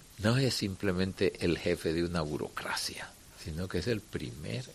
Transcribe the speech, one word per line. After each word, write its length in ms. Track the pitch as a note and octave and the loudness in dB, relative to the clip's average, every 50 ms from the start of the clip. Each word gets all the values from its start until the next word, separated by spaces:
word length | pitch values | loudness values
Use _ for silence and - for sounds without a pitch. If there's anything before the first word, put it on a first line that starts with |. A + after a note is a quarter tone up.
| - - - - | -12 -14 -6 0
No 140 | - A2 A#2+ | 4 4 6
es 180 | C3 C3+ A#2+ - | 6 4 2 2
simplemente 800 | - G#2+ G2 F#2 - G2+ G2 F2+ F#2 F#2+ F#2+ F2 - G2+ - - - | 0 0 -2 -2 0 0 2 2 2 2 0 2 2 2 2 2 2
el 180 | - F2 D#2+ - | 2 2 2 2
jefe 340 | - F2 F2 - - E2+ | 2 2 0 2 2 0
de 120 | D#2+ E2 F2 | 2 2 2
una 160 | E2+ F2 E2+ | 2 0 0
burocracia, 880 | D#2 D2+ D2+ - - - - - - - - - - - - - - - - - - - - - | 0 0 -2 -4 -4 -6 -6 -6 -6 -4 -4 -4 -4 -4 -6 -8 -12 -12 -14 -18 -20 -20 -18 -12
sino 300 | - - D2+ D#2+ F#2 F#2 | -8 -6 -4 -4 -4 -2
que 100 | - F2 | -2 -2
es 100 | E2+ A#2+ | 0 0
el 120 | A#2 G2+ | -2 -2
primer 640 | - - - - - - - C#2+ D#2 G2 A2+ B2+ B2+ - | -4 -6 -8 -6 -6 -8 -8 -8 -6 -6 -6 -6 -6 -8